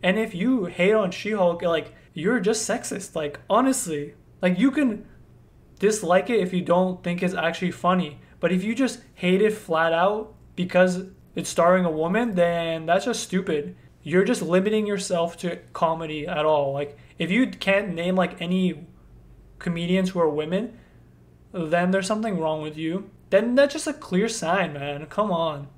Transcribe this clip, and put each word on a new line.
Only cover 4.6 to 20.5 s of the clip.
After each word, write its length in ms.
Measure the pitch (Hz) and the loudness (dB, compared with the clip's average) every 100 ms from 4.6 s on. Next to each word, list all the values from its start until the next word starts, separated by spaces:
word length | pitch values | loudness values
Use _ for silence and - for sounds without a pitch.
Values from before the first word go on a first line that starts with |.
| 262 | 2
can 340 | 262 269 208 - - - - - - - - | 4 0 -2 -10 -20 -20 -20 -20 -20 -20 0
dislike 480 | - 135 165 180 190 | 0 0 2 2 4
it 80 | 233 | 0
if 140 | 180 | 0
you 80 | 185 | -2
don't 420 | 180 175 185 185 | 2 2 2 -2
think 180 | 175 175 | -6 -2
it's 140 | 180 180 | -2 0
actually 340 | 165 170 180 | -2 -2 -4
funny. 500 | - 175 185 156 143 - - | -2 0 2 0 -8 -20 -4
But 120 | 170 | 0
if 120 | 185 | 0
you 100 | 196 | -2
just 260 | 233 262 - - | 0 -2 -2 -16
hate 300 | - 180 185 | -4 0 4
it 100 | 214 | 2
flat 400 | 214 - 160 165 | 0 -2 0 2
out 400 | 165 185 214 214 - - - | 4 2 0 -6 -16 -18 -6
because 500 | 180 180 185 180 190 - - - | 0 4 4 2 -8 -16 -12 -8
it's 140 | 180 | -6
starring 360 | - 170 185 180 | 2 4 6 2
a 60 | |
woman, 420 | 156 160 196 240 | 0 0 0 0
then 540 | 185 170 170 165 165 160 | 2 2 2 -2 -4 0
that's 180 | 180 220 | 0 0
just 160 | 233 | -6
stupid. 540 | - 185 190 151 143 - - _ | -2 -4 -2 -4 -4 -12 -20 _
You're 220 | - 175 | -2 2
just 180 | 202 247 | 2 0
limiting 460 | 160 180 196 214 208 | 2 2 2 0 0
yourself 500 | 202 185 180 170 - | -4 -2 -2 -2 -4
to 200 | 180 - - | -8 -8 -12
comedy 520 | - 165 160 160 156 151 | -2 -2 -2 -6 -6 -6
at 180 | 170 156 | -2 2
all. 260 | 156 139 | 2 0
Like, 240 | 139 143 - - - | -2 -6 -10 -20 -8
if 100 | 165 | -2
you 180 | 208 262 | 0 0
can't 460 | - - 196 208 | -2 2 2 0
name, 220 | 165 175 185 | -4 0 2
like, 260 | 175 - | 0 -2
any 460 | 175 185 185 151 - - - - - - - - | -2 0 0 -2 -12 -20 -20 -20 -20 -20 -20 -10
comedians 520 | - 170 170 185 185 | -6 -4 0 0 0
who 80 | 180 | 2
are 100 | 165 | 2
women, 480 | 147 156 | 2 -2